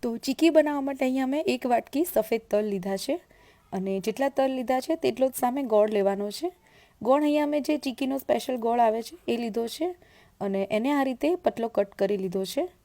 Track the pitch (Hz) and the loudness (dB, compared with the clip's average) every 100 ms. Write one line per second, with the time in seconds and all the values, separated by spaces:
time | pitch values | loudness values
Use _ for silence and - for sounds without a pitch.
0 | 240 233 - 262 330 320 302 285 269 269 | -4 -4 -4 4 6 6 4 0 -4 -2
1 | 262 262 262 285 320 247 254 233 - 277 | 0 0 0 0 0 -2 0 0 0 -2
2 | 349 - 214 233 - 208 214 202 190 196 | 0 0 0 -2 0 -2 0 -4 -4 -4
3 | - 330 - _ - _ _ 190 190 196 | -2 -4 -6 _ -20 _ _ -6 -4 -2
4 | 190 208 269 269 269 262 247 254 262 320 | -4 -2 -2 2 0 0 -2 -2 0 0
5 | 262 233 262 - 247 262 269 214 214 214 | 0 2 0 0 -2 -2 2 4 4 4
6 | 196 196 202 202 339 - _ _ _ _ | 2 0 -4 -4 -8 -8 _ _ _ _
7 | - 277 302 294 294 294 269 302 277 233 | 2 4 4 2 2 0 0 -2 -2 -4
8 | 269 269 - 240 - 254 226 240 226 220 | -4 -4 0 0 0 -4 0 2 2 2
9 | 226 330 - 233 233 220 233 - 349 359 | -6 -12 -4 -2 -2 -4 -6 -4 -6 -6
10 | - - - _ 202 196 196 214 240 285 | -16 -20 -20 _ -4 -2 0 0 0 0
11 | 269 247 294 359 - 277 226 - 202 - | 0 0 0 2 0 -2 -4 -2 -2 0
12 | 196 208 190 185 190 - 359 _ | 0 0 -2 -4 -4 -4 -4 _